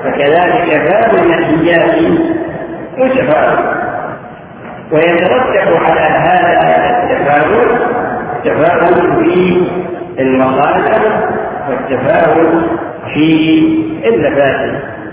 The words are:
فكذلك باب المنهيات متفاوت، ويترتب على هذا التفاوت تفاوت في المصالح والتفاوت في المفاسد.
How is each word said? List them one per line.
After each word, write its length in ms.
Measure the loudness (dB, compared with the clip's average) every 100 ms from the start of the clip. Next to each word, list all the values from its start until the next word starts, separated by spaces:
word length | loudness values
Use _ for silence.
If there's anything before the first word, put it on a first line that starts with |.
فكذلك 640 | -4 0 2 2 2 0 0
باب 460 | 0 2 2 2 2
المنهيات 1000 | 2 2 0 2 2 2 2 2 2 2 0 -2 -6 -8 -10 -12 -12 -2
متفاوت، 600 | 0 2 0 2 2 0 -2 -4 -6 -6 -8 -12 -16 -18 -20 -18 -16 -16 -2
ويترتب 920 | 0 2 2 2 0 0 0 2 2 2
على 140 | 2
هذا 1040 | 2 0 2 2 2 2 2 2 2 0
التفاوت 760 | 0 -2 0 2 2 2 2 0 -2 -4 -4 -6 -6 -4
تفاوت 800 | -2 0 2 2 2 2 2 2
في 380 | 2 2 2 2 0 -2 -6 -8 -10 -2
المصالح 840 | 0 2 2 2 0 0 0 0 0 0 -2 -4 -6 -8 -6
والتفاوت 920 | -6 -4 -2 0 2 2 2 2 2 0 -4 -8 -10 -8
في 460 | 0 2 2 2 2 2 0 -2 -2 0
المفاسد. 760 | 0 0 2 0 0 -4 -6 -8 -12 -14